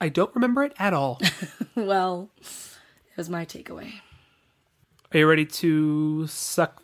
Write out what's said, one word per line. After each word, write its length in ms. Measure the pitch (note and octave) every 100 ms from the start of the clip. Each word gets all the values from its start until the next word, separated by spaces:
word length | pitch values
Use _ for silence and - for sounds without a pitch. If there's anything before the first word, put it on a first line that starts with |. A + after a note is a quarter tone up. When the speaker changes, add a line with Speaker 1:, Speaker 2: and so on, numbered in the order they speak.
Speaker 1:
I 80 | E3
don't 240 | E3+ G3+
remember 300 | B3 B3 B3
it 100 | C#4+ -
at 120 | G3
all. 300 | E3 C#3 A#2+ F3+
Speaker 2:
<laughs> 500 | - F3 - - -
Well, 540 | G3 G3 F#3 F3+ G3+ _
it 760 | - - - - - _ _ -
was 120 | E3+
my 160 | E3+ D#3+
takeaway. 480 | - - E3 - G#3 - - _ _ _ _ _ _ _ _ _
Speaker 1:
Are 40 | D#3+
you 80 | D#3
ready 180 | D#3 D#3
to 800 | - E3+ D#3 D3+ D3+ D3+ D#3 D#3
suck 540 | - - - D#3+ -